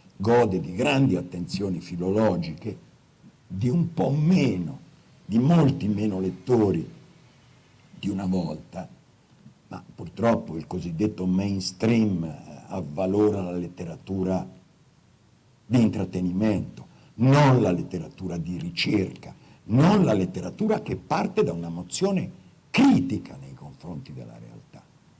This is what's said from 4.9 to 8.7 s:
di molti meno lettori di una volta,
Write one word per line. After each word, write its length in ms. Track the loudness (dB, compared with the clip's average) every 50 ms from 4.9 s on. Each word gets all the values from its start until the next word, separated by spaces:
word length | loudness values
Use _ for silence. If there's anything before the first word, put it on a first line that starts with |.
| _ _ _ _ _ _ _
di 140 | -2 0 2
molti 500 | 4 6 6 6 6 4 2 0 -2 -2
meno 320 | -2 0 -2 -2 -2 -2
lettori 800 | -2 -4 -4 -6 -2 0 2 4 4 4 2 0 -2 -6 -10 -18 -20 -20 -20 _ _ _ _ _ _ _ _ _ _ _ _ _ _ _ -14 -8
di 100 | -4 -4
una 160 | -4 -2 -2
volta, 640 | 0 0 0 -2 -4 -6 -10 -12 -14